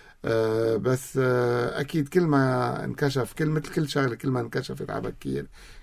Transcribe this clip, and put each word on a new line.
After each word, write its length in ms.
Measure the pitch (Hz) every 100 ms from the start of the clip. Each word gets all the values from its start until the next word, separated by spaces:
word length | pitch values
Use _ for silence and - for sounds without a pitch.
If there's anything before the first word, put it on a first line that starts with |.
| - - -
آه، 500 | 113 110 110 113 113
بس، 440 | 110 131 - 131
آه، 580 | 127 123 123 120 123 -
اكيد 280 | 143 165 139
كل 140 | 180
ما 640 | 170 143 135 127 123 120 -
انكشف، 480 | 120 143 135 113
كل، 120 | - 156
مثل 280 | 156 151
كل 160 | - 147
شغله، 260 | 147 135 117
كل 140 | 135
ما 100 | 127
انكشفت 500 | 117 131 127 135 -
على 120 | 110
بكير 460 | 113 - 135 - 139 - - -